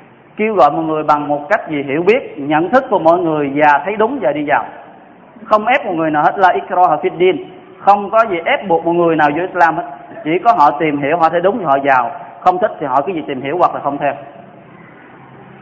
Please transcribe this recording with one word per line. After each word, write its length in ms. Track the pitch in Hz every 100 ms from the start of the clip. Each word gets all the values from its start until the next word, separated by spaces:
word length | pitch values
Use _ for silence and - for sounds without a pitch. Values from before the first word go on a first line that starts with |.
| - _ _ -
kêu 180 | 220
gọi 160 | 196 147
mọi 140 | 165
người 180 | 160 156
bằng 260 | 151 147 147
một 200 | 190 -
cách 200 | 226 -
gì 140 | 147
hiểu 200 | 139 147
biết, 320 | 175 254 - -
nhận 340 | 139 151 180
thức 140 | 254 185
của 80 | 190
mọi 200 | 160 175
người 340 | 165 151 139
và 260 | 139 151 139
thấy 120 | 143 214
đúng 220 | 220 277
và 100 | 165
đi 120 | 147 143
vào. 160 | 127 98 - - - - - - -
Không 220 | - 214 214
ép 200 | 269 226
một 60 |
người 180 | 165 160
nào 120 | 151
hết, 160 | 165 202
la 100 | 180
ikraha 480 | 196 190 180 180 180
fid 160 | 180 160
din. 180 | 185 151 - - - -
Không 320 | 196 208 196
có 140 | 220 226
gì 60 | 170
ép 240 | 190 277 196
buộc 160 | 165
một 80 | 170
người 240 | 175 170 160
nào 120 | 151 147
vô 60 |
Islam 340 | 180 180 165 160
hết. 60 | - - - -
Chỉ 140 | 151 180
có 140 | 233 147
họ 120 | 147
tìm 320 | 156 156 143
hiểu, 140 | 143 170
họ 120 | 165
thấy 120 | 175
đúng 180 | 185 226
thì 60 |
họ 120 | 160 139
vào. 260 | 139 131 117 - - -
Không 180 | 180 180
thích 140 | 208 -
thì 60 | 143
họ 140 | 131
cái 140 | 143
gì 80 | 165 147
tìm 160 | 131
hiểu 160 | 139 175
hoặc 160 | 147
là 60 | 139
không 180 | 147 143
theo. 160 | 143 - - - - - - - - - - - - - - -